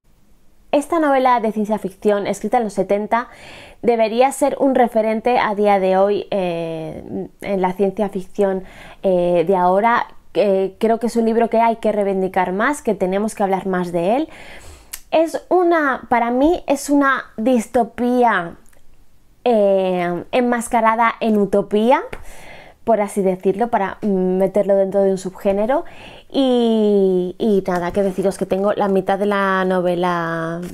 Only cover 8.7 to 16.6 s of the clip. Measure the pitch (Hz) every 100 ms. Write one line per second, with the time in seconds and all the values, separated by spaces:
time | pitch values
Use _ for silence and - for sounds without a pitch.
8.7 | - - - 196 180 175 170 165 185 180
9.7 | 190 226 240 - - - 165 202 190 190
10.7 | - 220 226 233 226 226 226 226 226 233
11.7 | 226 220 208 202 190 185 190 180 190 247
12.7 | 294 - 190 185 196 214 - 196 185 190
13.7 | 180 175 175 175 254 320 - - - -
14.7 | - - - - 311 330 - - 349 349
15.7 | 330 285 247 - 233 233 247 294 349